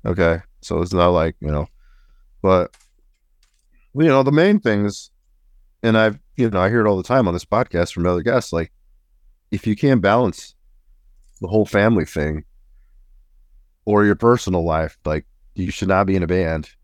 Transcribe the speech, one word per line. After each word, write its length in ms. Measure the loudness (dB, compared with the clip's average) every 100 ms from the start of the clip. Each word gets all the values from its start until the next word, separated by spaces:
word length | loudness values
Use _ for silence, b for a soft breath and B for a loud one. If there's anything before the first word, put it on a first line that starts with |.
Okay. 360 | -4 0 0 0 -6 _
So 180 | -6 -4
it's 120 | -2
not 160 | 2 2
like, 260 | 2 0 -4
you 100 | -6
know, 160 | -6 -6 _ _ _ _ _ _ _
but, 340 | 2 2 0 _ _ _ _ _ _ _ _ _ _ _ _
you 120 | 0 4
know, 180 | 4
the 80 | 4
main 280 | 2 4 2
thing 260 | 0 0 -2
is, 260 | -6 -18 _ _ _ _ _ _ _
and 120 | 0 2
I've, 220 | 2 0 _ -4
you 120 | -2
know, 100 | 0
I 100 | 0
hear 140 | 2
it 60 | 0
all 80 | 0
the 60 |
time 240 | 0 0 0
on 80 | -4
this 100 | -4
podcast 480 | -4 -2 -4 -4
from 140 | -2 -2
other 160 | -2
guests, 280 | -2 -2 -2
like, 200 | -6 -8 _ _ _ _ _ _ _ _
if 160 | -8 -4
you 80 | -2
can't 260 | 2 2
balance 540 | 2 2 0 -6 -20 _ _ _ _ _ _ _ _ _
the 60 | -4
whole 180 | -2 0
family 400 | 2 2 0 -2
thing 380 | -6 -6 -6 -12 _ _ -20 _ _ _ _ _ _ _ _ _ _ -2
or 200 | 2 2
your 100 | 2
personal 480 | 2 2 0 -2
life, 340 | -2 -2 -4 _ -6
like, 200 | -6 -6 _ _
you 180 | -10 -8
should 160 | -6 0
not 200 | 0 2
be 80 | 0
in 80 |
a 40 | 0
band. 420 | -2 -2 -4 -8 _